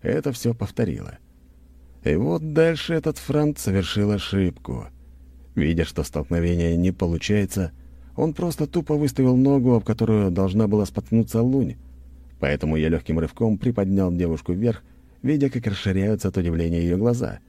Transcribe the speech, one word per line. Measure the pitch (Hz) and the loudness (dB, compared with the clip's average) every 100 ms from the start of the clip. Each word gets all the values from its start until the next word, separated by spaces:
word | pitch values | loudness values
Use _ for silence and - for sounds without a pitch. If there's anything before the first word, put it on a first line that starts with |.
это | - 147 147 | -2 -2 -2
всё | 120 117 | -2 -2
повторила. | 117 - - 107 58 50 - - - - - - - - - | -2 -6 -2 -2 -4 -10 -16 -20 -20 -20 -20 -20 -20 -20 -8
И | - 78 | 0 0
вот | 131 170 156 | 2 -2 -2
дальше | 151 165 160 - | 2 2 2 -2
этот | 160 156 151 | -2 -2 -6
франт | - 147 151 147 | -2 0 0 0
совершил | - 95 90 - 104 | 0 0 0 0 0
ошибку. | 101 - 95 92 - - 62 - - - - - - - - | 0 -2 0 0 -2 -10 -10 -10 -18 -20 -20 -20 -20 -8 -2
Видя, | 73 85 | 0 2
что | 80 - | 0 -2
столкновение | 73 76 73 85 85 87 85 85 | -4 -4 -2 0 2 2 2 2
не | 90 | 0
получается, | 92 87 82 - 104 98 - 85 - - - - | 0 -2 -2 0 0 0 -2 -6 -6 -20 -20 -16
он | - 156 | -4 -2
просто | 147 175 151 147 | -2 -4 -2 -2
тупо | 175 156 | -2 -2
выставил | 151 147 120 131 127 | 0 0 2 4 4
ногу, | 135 139 123 | 4 4 4
об | 120 | 2
которую | 101 107 113 107 98 | 2 0 2 4 2
должна | 87 95 98 110 | 2 0 2 2
была | 107 98 | 2 0
споткнуться | - - 113 113 113 | -4 0 0 2 2
Лунь. | 120 135 123 120 - - - - - - | 2 2 0 -4 -16 -20 -20 -20 -20 -4
Поэтому | 69 71 78 78 | -2 0 0 0
я | 78 | 2
лёгким | 82 - 80 | 0 0 -2
рывком | 80 - 113 104 | -2 -2 -2 0
приподнял | 123 120 98 98 92 | 0 0 0 2 0
девушку | 87 87 80 - | 0 0 -2 -4
вверх, | 90 117 107 - - - - | -2 -2 -2 -10 -20 -20 -8
видя, | 127 151 139 | -2 0 0
как | 127 117 | -2 -4
расширяются | 98 104 95 101 107 95 | -4 -2 0 0 0 -2
от | 92 | -2
удивления | 87 82 85 85 | -2 0 0 0
её | 85 90 | 0 2
глаза. | 113 120 - 50 | 0 0 -4 -8